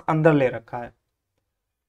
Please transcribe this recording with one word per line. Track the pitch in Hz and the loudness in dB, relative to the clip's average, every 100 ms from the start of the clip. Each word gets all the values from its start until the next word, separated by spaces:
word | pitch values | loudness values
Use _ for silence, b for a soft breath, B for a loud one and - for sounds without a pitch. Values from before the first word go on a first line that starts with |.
| - | -2
अंदर | 156 160 | 2 2
ले | 147 127 | 4 0
रखा | 117 - 123 | -4 -12 -14
है। | 120 _ _ _ _ _ _ _ _ _ | -14 _ _ _ _ _ _ _ _ _